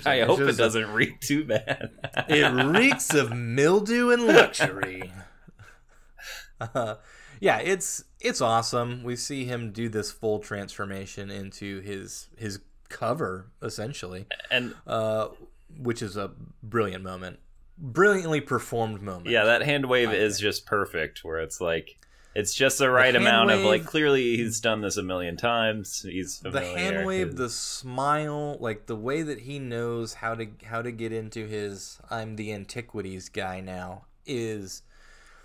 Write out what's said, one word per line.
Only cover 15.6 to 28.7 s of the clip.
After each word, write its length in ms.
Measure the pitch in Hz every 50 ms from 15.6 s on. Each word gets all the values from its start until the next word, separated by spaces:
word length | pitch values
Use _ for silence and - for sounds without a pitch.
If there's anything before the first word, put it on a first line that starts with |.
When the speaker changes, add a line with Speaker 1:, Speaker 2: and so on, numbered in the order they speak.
| _ - 160 151
Speaker 2:
which 240 | 131 120 113 -
is 140 | 120 101 92
a 160 | 104 98 92 80 - - - - -
brilliant 420 | - 110 107 117 107 98 92 92 95
moment. 360 | 92 92 92 92 92 - - - - - - - - - -
Brilliantly 640 | 160 127 110 160 190 208 202 190 175 160 156 143
performed 600 | - - 131 113 - - 131 117 113 110 107 95
moment. 260 | 101 101 92 90 85 92
Speaker 1:
Yeah, 160 | 117 113 104
that 180 | 113 120 - 110
hand 240 | 147 143 143 135 123
wave 200 | 127 127 120 107
Speaker 2:
I 40 | 107
Speaker 1:
is 220 | 95 107 107 98 101
Speaker 2:
think. 60 | 104
Speaker 1:
just 220 | 104 92 - -
perfect, 600 | - 107 101 98 - - 85 78 73 - - -
where 140 | 82 80 82
it's 200 | 80 78 - -
like, 380 | 90 85 82 80 - - - _ _ _ _ _ - _ -
it's 180 | 104 104 - -
just 240 | - 131 135 131 -
the 120 | 139 131
right 220 | 127 127 127 127
Speaker 2:
The 80 | 123 120
hand 80 | 117 117
Speaker 1:
amount 240 | 117 113 117 117
of, 80 | 110 98
like, 200 | 98 104 110 110
Speaker 2:
wave. 40 | 160 -
Speaker 1:
clearly 500 | - 156 151 147 139 135 127 120 117 117
he's 240 | 117 113 110 110
done 180 | - 117 110 107
this 140 | 104 98 92
a 80 | 104 92
million 320 | 90 92 90 90 87 85
times. 640 | 87 - 120 117 117 113 110 110 107 95 - - -
He's 380 | - 98 85 92 90 90 - -
Speaker 2:
The 120 | - 95
Speaker 1:
familiar. 260 | - - - 175 - 180
Speaker 2:
hand 280 | - 190 - - -
wave, 220 | 190 190 190 185 165
Speaker 1:
His 80 | 135
Speaker 2:
the 140 | 127 127 113
smile, 1040 | - - - - - - 127 127 127 131 135 143 147 151 151 151 147 147 147 147 143 -
like, 240 | 123 117